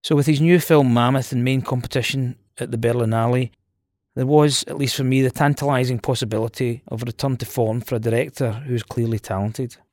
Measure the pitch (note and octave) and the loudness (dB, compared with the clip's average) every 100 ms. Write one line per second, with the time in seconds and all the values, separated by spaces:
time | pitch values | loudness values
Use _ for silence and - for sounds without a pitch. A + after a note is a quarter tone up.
0 | - D3 C#3 D3 E3 F3 - D#3 C3 A#2+ | 2 2 2 2 6 4 6 4 6 4
1 | A#2+ C3+ B2 B2+ B2 C3+ - C3 - C3+ | 4 2 -2 -2 0 0 -2 -4 -2 -4
2 | A#2 C3+ B2 - _ - - A#2 A#2 B2 | -2 -2 -4 -6 _ -10 -6 -2 0 0
3 | A2+ A2+ A2+ B2 B2 _ _ _ _ _ | 0 2 2 0 -2 _ _ _ _ _
4 | _ - C3 D3+ D3 C#3 - D3 C3+ - | _ -4 2 6 4 2 -4 -4 -4 -2
5 | C3 C3 C3 - D3 C#3+ C#3+ C3 B2+ B2 | 0 2 2 2 0 2 0 0 0 -2
6 | - B2 A#2 A2 A2+ - B2 A#2 - A2+ | -2 -2 -2 -2 -4 -4 -4 -4 -8 -8
7 | B2 - C#3 B2+ A#2+ - A2+ A#2 A2+ A#2+ | -8 -4 -4 -4 -6 -2 -2 -2 -4 -4
8 | A2+ A2+ - - B2+ A2 C#3+ B2 - - | 0 0 -2 -4 -4 -4 -4 -6 -4 -4
9 | A#2 A2 - F#2+ G#2 A2 A#2+ - _ | -2 -2 -4 -4 -4 -4 -10 -10 _